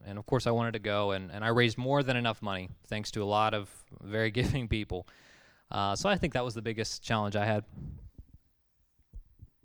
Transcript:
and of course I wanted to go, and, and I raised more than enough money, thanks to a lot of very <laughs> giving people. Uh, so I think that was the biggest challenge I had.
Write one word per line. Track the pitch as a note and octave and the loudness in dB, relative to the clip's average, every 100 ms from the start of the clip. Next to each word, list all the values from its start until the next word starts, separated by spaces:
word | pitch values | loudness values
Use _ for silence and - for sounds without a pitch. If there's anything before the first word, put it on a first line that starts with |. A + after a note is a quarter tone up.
| - | -12
and | G2+ | -10
of | - | 0
course | B2+ A#2+ | 0 2
I | |
wanted | A#2 A#2 | 2 0
to | A2 | -2
go, | G#2 G#2 G2+ | 0 0 2
and, | F#2+ F#2+ | 0 -4
and | G2+ | -4
I | A2 | 2
raised | A#2 A#2+ G#2+ | 6 4 4
more | B2 C#3+ | 2 2
than | C3 B2 | 2 2
enough | A#2+ G#2+ | 0 -2
money, | G#2+ F#2+ F#2 - - | -4 -4 -6 -12 -8
thanks | G#2+ G#2+ | -6 -4
to | A2+ | -2
a | G2+ | 2
lot | G#2 G#2+ G#2+ | 4 4 2
of | G2 - - - | -4 -14 -20 -18
very | F#2+ G#2+ A2 | -6 0 0
<laughs> | A2 | 2
giving | B2 C#3+ A#2 | 0 0 0
people. | A2 G#2 F2+ - - - - - _ - | -2 -2 -6 -8 -18 -20 -20 -20 _ -6
Uh, | - G2+ G2 | 0 0 2
so | G3 | 2
I | F#3+ | 2
think | E3+ | 0
that | C3 B2 | 0 -2
was | |
the | A2+ | -4
biggest | A2+ A2 A2 - | -4 -4 -4 -6
challenge | - A2+ G#2 G2+ | -2 0 2 2
I | G#2 | 2
had. | G#2+ - - - - - - - - _ _ _ _ _ _ _ - - - - _ | 2 0 -8 -12 -12 -16 -18 -20 -20 _ _ _ _ _ _ _ -16 -16 -20 -20 _